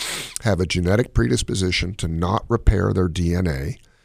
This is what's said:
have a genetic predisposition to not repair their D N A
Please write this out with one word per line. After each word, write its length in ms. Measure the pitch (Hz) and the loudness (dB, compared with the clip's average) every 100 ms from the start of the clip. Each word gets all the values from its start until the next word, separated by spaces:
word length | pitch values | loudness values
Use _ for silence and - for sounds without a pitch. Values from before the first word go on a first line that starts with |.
| - - - - | -8 -8 -10 -4
have 180 | 117 87 | 0 0
a 60 | 90 | 0
genetic 480 | 90 87 104 127 | 0 2 2 2
predisposition 800 | 120 117 120 - 113 92 - 90 101 | 0 2 0 0 -2 0 -2 -4 -4
to 120 | 82 | -4
not 360 | 82 87 110 - | -2 0 -2 0
repair 440 | 117 - 101 98 | 2 4 4 2
their 140 | 98 90 | 2 0
D 260 | 80 85 | 0 0
N 140 | 87 90 | 2 0
A 300 | 67 69 - - _ | -2 -6 -8 -16 _